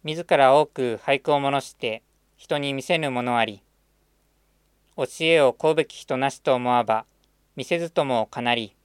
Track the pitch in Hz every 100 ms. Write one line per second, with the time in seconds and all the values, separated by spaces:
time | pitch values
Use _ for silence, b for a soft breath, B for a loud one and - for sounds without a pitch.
0 | 156 156 170 156 135 139 147 - 123 110
1 | - 139 - 147 139 139 - _ 120 110
2 | _ _ _ _ - 147 143 135 - 170
3 | 147 123 123 120 110 101 _ _ _ _
4 | _ _ _ _ _ _ _ _ _ -
5 | 131 - 160 165 135 - 156 160 147 -
6 | - 131 135 - - 127 123 123 117 110
7 | - _ _ _ _ - 131 170 170 -
8 | 143 120 107 - 120 120 107 _